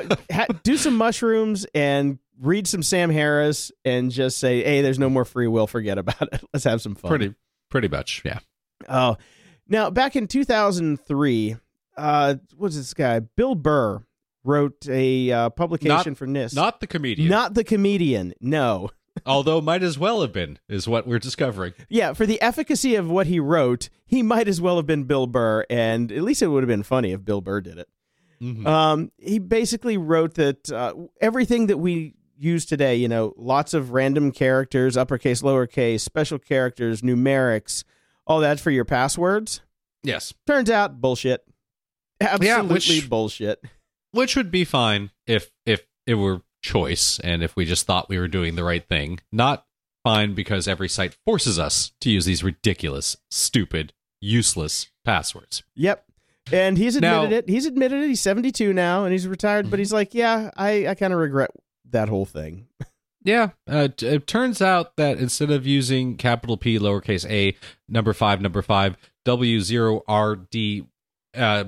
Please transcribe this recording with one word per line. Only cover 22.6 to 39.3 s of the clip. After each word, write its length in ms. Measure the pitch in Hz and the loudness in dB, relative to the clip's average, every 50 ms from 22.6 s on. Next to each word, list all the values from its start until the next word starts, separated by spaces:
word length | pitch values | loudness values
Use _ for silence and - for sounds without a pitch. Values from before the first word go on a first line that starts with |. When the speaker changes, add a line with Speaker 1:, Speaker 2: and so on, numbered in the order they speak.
| 311 - 294 - - 262 226 | -2 -2 -2 0 0 2 2
Speaker 2:
of 120 | 202 170 160 | 2 0 0
what 200 | 170 190 185 156 | 2 2 2 2
he 120 | 180 165 | 2 0
wrote, 500 | 143 143 170 160 135 123 123 123 - - _ _ _ | 2 2 2 4 4 2 2 0 -4 -10 _ _ _
he 200 | - 240 262 233 | 0 0 2 2
might 240 | 214 233 226 233 202 | 4 2 2 2 2
as 120 | 185 165 | 0 0
well 180 | 170 180 180 170 | 0 0 0 0
have 100 | 151 143 | 0 0
been 160 | 156 147 135 | 0 -2 0
Bill 240 | 127 143 135 131 123 | 0 0 0 0 0
Burr, 360 | 120 123 117 110 110 110 - - | 0 0 2 2 2 0 0 0
and 420 | 120 120 113 113 113 117 120 113 | 0 0 2 2 2 0 -2 -2
at 120 | 104 143 180 | -2 -2 0
least 180 | 240 294 - | 0 0 2
it 60 | 214 170 | 2 2
would 160 | 143 135 131 | 2 2 2
have 40 | 120 | 2
been 120 | 117 101 | 0 0
funny 300 | 104 - 131 131 117 92 | 0 -2 -2 0 0 -2
if 120 | 92 98 95 | -4 -4 -4
Bill 160 | 107 104 101 | -4 -4 -4
Burr 200 | 87 95 98 104 | -2 -4 -4 -4
did 160 | 90 87 82 87 | -6 -8 -14 -18
it. 100 | 87 _ _ _ _ _ _ _ _ _ _ - | -18 _ _ _ _ _ _ _ _ _ _ -14
Speaker 1:
Mm-hmm. 240 | 120 123 120 110 104 | -10 -10 -8 -4 -2
Speaker 2:
Um, 460 | 151 156 156 156 156 156 156 165 - _ _ | 0 2 4 4 4 2 0 -2 -6 _ _
he 180 | - 170 208 220 | -8 -4 -4 -2
basically 600 | 185 180 226 226 233 - 240 220 - 240 220 196 | -2 0 0 0 0 -2 -2 -4 -4 -2 -2 -2
wrote 360 | 160 151 165 160 160 160 - | 0 2 2 2 2 2 0
that, 360 | 165 151 139 135 - - - | 0 0 0 0 -2 -6 -8
uh, 240 | 135 113 123 110 - - 170 - _ - | -6 -4 -4 -4 -6 -8 -14 -12 _ 0
everything 480 | - 226 220 254 247 - 240 233 226 202 | 0 0 2 2 2 2 2 2 2 2
that 100 | 202 139 | 2 0
we 380 | 165 180 175 165 160 147 - _ _ _ _ | 0 -2 -2 -2 -4 -8 -14 _ _ _ _
use 300 | 139 143 165 170 165 - | -4 -2 0 0 0 0
today, 300 | - 160 139 139 131 123 | -2 0 2 2 4 4
you 120 | 120 120 117 | 2 2 2
know, 260 | 117 113 110 107 - - | 0 0 0 -2 -4 -6
lots 380 | 117 123 131 143 147 - - | -2 0 0 0 0 0 -2
of 160 | 156 131 123 | -2 -2 0
random 400 | 120 131 135 139 139 151 147 139 | 0 0 2 2 2 2 2 0
characters, 640 | 127 - 135 131 131 131 131 - - 131 127 131 120 123 | 0 0 2 2 2 2 0 0 0 2 2 2 2 2
uppercase, 460 | 127 - 135 123 - 135 123 113 135 | 0 0 -2 -2 0 0 -2 0 0
lowercase, 560 | 139 135 131 123 117 - 139 123 117 113 107 | 2 2 2 0 -2 -2 0 0 0 0 -2
special 400 | - - - 156 151 - 160 131 | -4 -4 -4 -4 -2 -2 -4 -8
characters, 640 | _ - 143 131 127 127 - - 120 117 113 104 120 | _ -2 0 0 0 -2 -2 -4 -4 -4 -2 -2 0
numerics, 800 | 127 123 120 127 135 135 135 131 120 113 107 - - - - - _ _ _ _ _ _ _ - | 0 2 2 2 2 2 2 2 2 0 -2 -4 -6 -10 -10 -10 _ _ _ _ _ _ _ -2
all 140 | - 160 160 | 0 0 2
that 200 | 151 143 151 143 | 2 2 0 0
for 120 | - 170 | 0 0
your 140 | 139 127 117 | 2 0 0
passwords. 760 | - 170 123 131 139 - 170 175 185 | 0 0 0 0 0 0 0 0 0